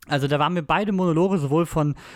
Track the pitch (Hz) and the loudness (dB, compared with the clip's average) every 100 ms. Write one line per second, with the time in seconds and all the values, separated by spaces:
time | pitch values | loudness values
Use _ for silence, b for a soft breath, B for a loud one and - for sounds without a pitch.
0 | - 143 139 143 151 180 147 160 208 190 | -4 -2 0 0 0 0 0 0 0 0
1 | 180 160 190 190 139 156 170 160 147 139 | 2 2 2 0 2 0 0 0 0 -2
2 | B | B